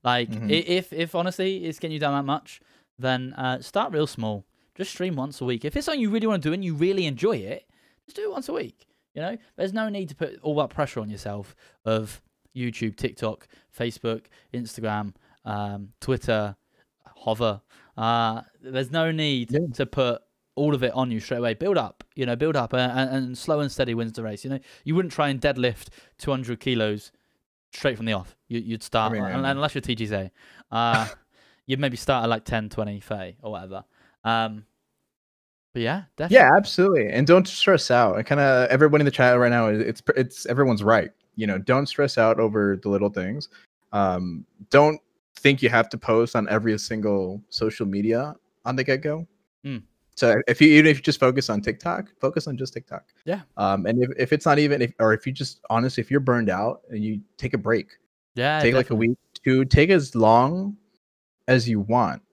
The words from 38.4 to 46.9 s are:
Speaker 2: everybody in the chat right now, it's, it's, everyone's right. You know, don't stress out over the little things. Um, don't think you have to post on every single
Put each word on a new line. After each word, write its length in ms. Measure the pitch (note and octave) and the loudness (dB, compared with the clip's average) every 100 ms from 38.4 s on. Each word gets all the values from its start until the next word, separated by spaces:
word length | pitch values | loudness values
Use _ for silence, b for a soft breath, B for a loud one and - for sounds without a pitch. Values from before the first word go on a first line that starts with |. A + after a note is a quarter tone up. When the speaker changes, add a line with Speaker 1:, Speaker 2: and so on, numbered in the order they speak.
| C#3 B2+ B2 | 4 4 4
Speaker 2:
everybody 320 | C3 D3+ D3 | 6 6 6
in 20 | C#3+ | 4
the 60 | |
chat 280 | - B2 B2 | 4 6 6
right 100 | B2 | 4
now, 180 | A#2+ A2 | 4 2
it's, 360 | G#2+ - A#2 - - | 0 -2 -2 0 0
it's, 280 | C3 - - | 0 -4 -4
everyone's 360 | B2 C3+ G#2+ | 2 2 2
right. 280 | G#2 A2+ D#2+ _ _ - | 4 4 2 _ _ -6
You 100 | G#2+ | -2
know, 100 | F#2 | -2
don't 280 | F#2+ C3 C#3+ | 2 0 0
stress 320 | - C#3 - | 0 0 4
out 240 | A2+ A2+ | 4 4
over 360 | A2 G#2+ G2+ F#2+ | 2 2 2 0
the 60 | G#2 | 0
little 200 | G2+ G2+ | 0 0
things. 380 | G2+ F#2 C3+ - b b _ _ | -2 -6 -8 -12 b b _ _
Um, 520 | G#2 G2 F2+ F2+ E2 - _ G2+ | 0 0 0 -6 -8 -14 _ 4
don't 300 | C#3+ D3+ D#3 _ _ _ - | 6 6 2 _ _ _ 0
think 240 | C#3 C3+ | 2 4
you 60 | A#2+ | 4
have 180 | A#2 A2+ | 2 2
to 80 | - | -4
post 380 | - A2+ A#2 A#2 | 0 2 2 -2
on 140 | G#2 | 0
every 280 | B2+ A2 G#2+ | 0 0 -2
single 640 | - | -4